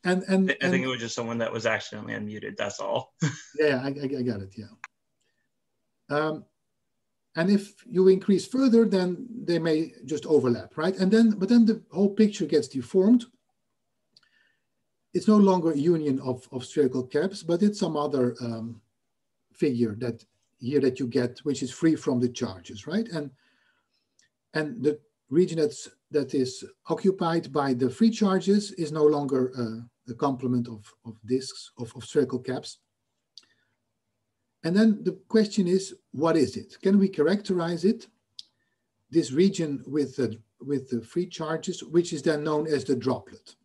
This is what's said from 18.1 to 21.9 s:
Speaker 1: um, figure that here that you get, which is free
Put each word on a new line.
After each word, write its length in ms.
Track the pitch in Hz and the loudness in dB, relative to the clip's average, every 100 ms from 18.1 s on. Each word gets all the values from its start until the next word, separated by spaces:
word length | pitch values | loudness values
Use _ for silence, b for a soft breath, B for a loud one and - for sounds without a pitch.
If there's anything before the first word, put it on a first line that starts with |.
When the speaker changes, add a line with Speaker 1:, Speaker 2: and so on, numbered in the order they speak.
| 139 123 120 | 0 0 -2
Speaker 1:
um, 400 | 120 113 113 107 _ _ _ _ _ _ _ | -8 -8 -10 -14 _ _ _ _ _ _ _
figure 420 | _ 156 120 113 104 | _ -2 0 -2 -2
that 260 | 123 117 _ _ _ _ | -8 -8 _ _ _ _
here 220 | 120 143 | -2 2
that 180 | 131 127 | 2 -2
you 80 | 127 | -2
get, 320 | 127 123 - | -2 -2 -4
which 240 | 147 135 | -6 -6
is 80 | 127 | -8
free 240 | - 165 | 0 0